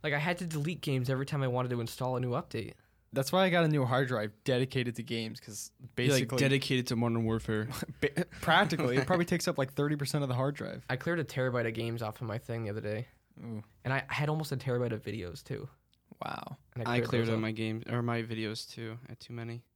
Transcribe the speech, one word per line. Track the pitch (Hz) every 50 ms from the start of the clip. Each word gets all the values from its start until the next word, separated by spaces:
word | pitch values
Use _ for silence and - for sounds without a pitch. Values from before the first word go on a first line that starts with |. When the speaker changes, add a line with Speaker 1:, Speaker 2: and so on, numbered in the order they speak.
| -
Speaker 1:
Like, | 156 143
I |
had | 143 147 175 175 175
to | 185
delete | 165 156 151 143 175 175 139
games | - 147 135 131 123 127
every | 135 127 139
time | - 156 143 135
I |
wanted | 127 123 127 127 123
to | 123 120
install | 117 117 - - 131 127 127
a | 123
new | 127 123
update. | 120 147 180 - - 113 107 - - - _ _ _ _ _ _ -
Speaker 2:
That's | 135 131 -
why | - 185 190
I | 185
got | 170 175 165
a | 156
new | 151 147 131
hard | 117 127 131 139 123
drive | 127 110 107 104 - _ _
dedicated | - 127 123 131 131 - 131 123 120 117
to | - 117
games, | - 120 113 113 110 117 -
'cause | - - 104 - - - _ _
Speaker 3:
You're, | 131
like, | - -
Speaker 2:
basically | - 123 131 139 127 131 120 131 123
Speaker 3:
dedicated | 139 135 139 135 135 - 139 127 120
to | - 127
Modern | 113 120 117 117 117 113
Warfare. | 113 113 113 - - 110 107 110 131 131 - -
Speaker 2:
<laughs> | - - -
Ba-, | - 143 - - 180 - - -
practically. | - 175 160 180 208 160 170 - 151 123 123
It | 139 131
probably | 139 185 175 175
takes | - 180 165 -
up, | 180 170
like, | - 135 131
thirty | - - 143 147 151
percent | 143 143 131 - 147
of | 143
the | 131 123
hard | 123 131 143 143
drive. | - - - - - - -
Speaker 1:
I | 131
cleared | 131 - 165 175 170
a | 147
terabyte | - - 131 127 127 123 123 113 113
of | 113
games | 117 117 117 113 117
off | 117 107 107 -
of | 113
my | 107 101
thing | 117 - - 117 117 113
the | 104
other | 101 110
day. | 110 104 107 107 120 - _ _ _ _ _ - -
Speaker 2:
Ooh. | 117 113 107 104 _ _ _ -
Speaker 1:
And | 127 131
I | 135 131 -
had | - - 151
almost | 147 156 156 156 -
a | 143
terabyte | 123 - 135 123 120 123 117
of | 110 107
videos, | - 110 107 110 87 87 - -
too. | - - 123 104 101 135 - _ _ _ _ _ _ _ - _ -
Speaker 2:
Wow. | - - - - - - - _ _ _
Speaker 1:
And | 123 113
Speaker 3:
I | 117 120 123
cleared | 117 117 127 117 113
Speaker 1:
those | 113
Speaker 3:
out | 113
Speaker 1:
up. | 110
Speaker 3:
my | 110 110 110
games, | 113 113 110 110 113 113 -
or | 117 120
my | 120 120 117 117 113
videos, | 113 113 110 110 104 110 113 - -
too. | - 117 117 110 113 120 -
I | -
had | 107 _
too | - - 120
many. | 117 117 117 117 120 _ _ _